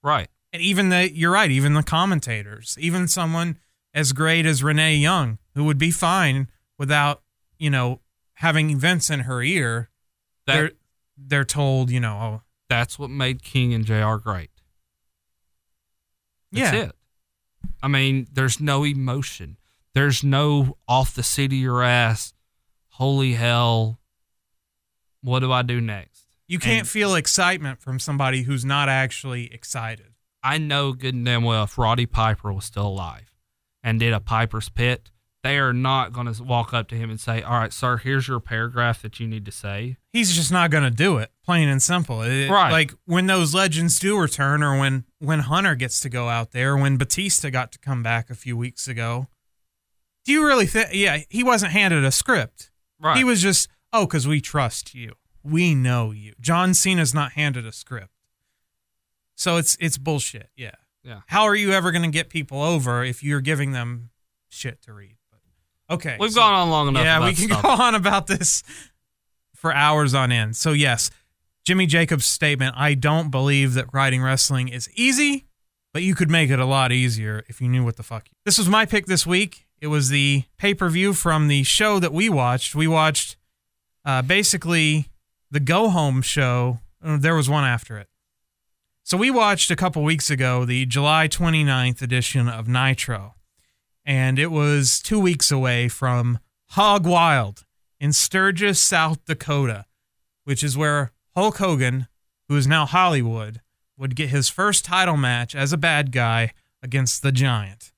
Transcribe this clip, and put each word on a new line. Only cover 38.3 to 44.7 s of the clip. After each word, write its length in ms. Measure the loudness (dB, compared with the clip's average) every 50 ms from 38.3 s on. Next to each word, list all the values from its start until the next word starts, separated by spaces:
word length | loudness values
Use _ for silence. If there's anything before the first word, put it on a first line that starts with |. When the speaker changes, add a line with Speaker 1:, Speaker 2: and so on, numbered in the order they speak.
| -6 -8
Speaker 1:
paragraph 600 | -6 -6 -6 -4 -4 -4 -2 -2 0 0 -2 -4
that 180 | -8 -16 -12 -10
you 80 | -8
need 180 | -8 -8 -8 -10
to 60 | -12
say." 460 | -16 -12 -10 -10 -8 -8 -8 -10 -10 -12 _ _
Speaker 2:
He's 240 | -2 0 0 2 0
just 160 | 0 0 0
not 200 | 2 2 2 2
gonna 200 | 2 2 2 2
do 260 | 2 2 2 2 2
it, 140 | 0 -2 -6 _ _ _
plain 240 | 0 2 2 2 2
and 120 | 2 2
simple. 400 | 2 0 0 0 -2 -4 -6 -6
It, 280 | -4 -2 -2 -2 0 2
Speaker 1:
Right. 220 | 4 4 4 4
Speaker 2:
like, 220 | 4 2 2 0 -4 _ _
when 220 | -2 0 2 2
those 260 | 2 2 2 2 0 2
legends 440 | 2 0 2 2 0 0 0 0
do 220 | 0 0 0 2 2
return, 420 | 0 0 0 -2 0 0 0 0
or 160 | 2 2